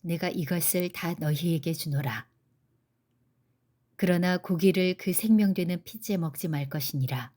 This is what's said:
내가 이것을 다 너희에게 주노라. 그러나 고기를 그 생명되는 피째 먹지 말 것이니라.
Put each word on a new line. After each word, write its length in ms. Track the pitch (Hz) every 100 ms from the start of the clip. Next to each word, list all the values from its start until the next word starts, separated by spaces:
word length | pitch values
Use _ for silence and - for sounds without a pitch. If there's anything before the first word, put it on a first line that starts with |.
내가 260 | 170 170 180
이것을 640 | - 143 175 165 180 180
다 240 | - 170 170
너희에게 540 | 151 151 170 165 -
주노라. 540 | 160 160 139 135 110 - _ _ _ _ _ _ _ _ _ _ _ _ _ _ _ _ -
그러나 420 | 180 175 180 185
고기를 560 | - 175 190 185 185 180
그 160 | -
생명되는 680 | 180 220 220 202 185 175 175
피째 320 | - - - 196
먹지 320 | 165 - 175
말 200 | 147 139
것이니라. 640 | 151 139 143 131 131 120